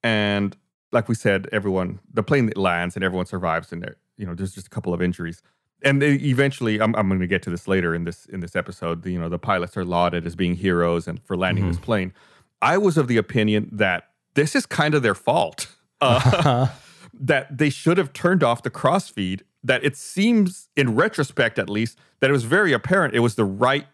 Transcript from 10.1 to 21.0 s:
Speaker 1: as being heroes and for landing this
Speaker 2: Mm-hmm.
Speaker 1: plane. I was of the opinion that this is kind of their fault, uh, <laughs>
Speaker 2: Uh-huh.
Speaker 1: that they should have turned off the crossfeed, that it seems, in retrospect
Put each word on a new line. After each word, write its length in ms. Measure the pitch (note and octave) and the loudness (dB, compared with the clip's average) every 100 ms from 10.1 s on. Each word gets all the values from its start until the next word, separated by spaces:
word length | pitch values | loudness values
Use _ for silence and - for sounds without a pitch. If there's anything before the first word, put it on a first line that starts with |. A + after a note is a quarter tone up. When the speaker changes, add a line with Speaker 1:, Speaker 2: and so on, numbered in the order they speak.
| E2+ E2 | 0 -6
Speaker 1:
as 100 | E2+ | -2
being 200 | F2+ F2 | -2 0
heroes 520 | F#2+ F2 E2+ E2+ E2+ | 0 2 2 0 -4
and 120 | E2+ | -12
for 120 | _ F2+ | _ -2
landing 320 | F#2 G#2 F#2+ | 0 0 0
this 80 | F2 | -2
Speaker 2:
Mm-hmm. 80 | - | -2
Speaker 1:
plane. 280 | G#2+ F#2 - _ _ _ _ | -2 -2 -10 _ _ _ _
I 160 | A#2+ F3+ | 0 2
was 180 | G3+ D#3 | 2 2
of 100 | B2+ | 2
the 100 | A#2 | 0
opinion 520 | - A#2+ G#2+ G#2+ G#2+ | 2 0 2 0 -2
that 320 | G#2 G2 F2 _ _ _ | -2 0 0 _ _ _
this 220 | - D3+ C#4 | -2 0 0
is 100 | - | -2
kind 300 | - D3+ D3+ | -2 2 2
of 80 | |
their 100 | A#2+ | 2
fault, 540 | F#2+ - D#3 E2 - - _ _ _ | 0 0 0 0 -4 -14 _ _ _
uh, 180 | C3+ B2 | 2 4
<laughs> 40 | C3 | 4
Speaker 2:
Uh-huh. 420 | F3+ D3+ A#2+ B2+ - - - - - | 4 2 2 0 -4 -20 -20 -20 -10
Speaker 1:
that 360 | C3 C#3+ - C3 | 0 0 -2 -2
they 140 | D3+ | 0
should 280 | - D#3 F3+ | 0 0 2
have 140 | D3 | 0
turned 300 | - F3 F#3 | 0 2 4
off 200 | C3 A#2 | 2 2
the 80 | - | -4
crossfeed, 680 | - B2+ F#3 - - F#2 G2 _ _ | -2 0 0 -2 -6 -4 -4 _ _
that 200 | B2+ B2+ | 0 0
it 120 | C3+ - | 0 -4
seems, 720 | - - G#3+ A3+ F#3 - - - | -10 0 2 4 2 -2 -6 0
in 200 | B2+ | 0
retrospect 640 | A2 | 2